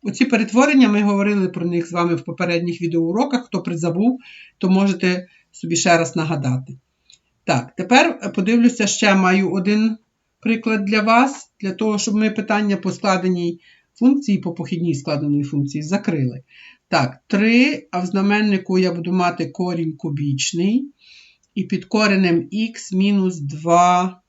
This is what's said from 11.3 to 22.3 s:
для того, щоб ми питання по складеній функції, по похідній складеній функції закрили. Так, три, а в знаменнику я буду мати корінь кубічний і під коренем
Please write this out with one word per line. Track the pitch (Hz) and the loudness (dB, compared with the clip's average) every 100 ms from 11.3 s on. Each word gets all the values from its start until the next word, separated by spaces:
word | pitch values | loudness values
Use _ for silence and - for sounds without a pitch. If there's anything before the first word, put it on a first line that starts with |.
| - - _ | 0 -16 _
для | 190 | -8
того, | 185 214 208 | -2 -2 0
щоб | 208 | 0
ми | 208 214 | 0 0
питання | 214 196 208 208 196 | -2 -2 0 0 0
по | 190 | -2
складеній | 180 202 185 185 180 175 170 _ _ _ | -4 0 0 0 0 -2 -6 _ _ _
функції, | _ 240 285 285 196 | _ 2 4 2 -2
по | 175 | -2
похідній | 175 156 170 170 | -8 -6 -4 -2
складеній | 139 - 147 147 147 | -2 -2 -4 0 0
функції | 139 147 143 151 | 0 -2 -2 -4
закрили. | 151 196 202 165 127 135 - - - _ _ | -4 -2 -2 -2 -2 -4 -18 -20 -20 _ _
Так, | 165 135 - _ | -2 -2 -6 _
три, | 196 214 233 269 302 - | 0 2 4 2 0 -6
а | 180 | -6
в | 180 | -4
знаменнику | 196 196 208 214 196 185 185 | 0 0 2 2 0 0 0
я | 185 | 0
буду | 175 170 | -2 -2
мати | 180 175 175 160 | 0 0 0 -8
корінь | - 180 170 160 | -4 -4 -2 -4
кубічний | 156 165 143 147 135 - 170 190 233 285 _ _ - _ _ _ | -6 -6 -4 -2 -2 -4 -2 0 0 -2 _ _ -20 _ _ _
і | - | -8
під | 180 185 | -4 -4
коренем | - 214 214 196 185 | -2 0 2 4 4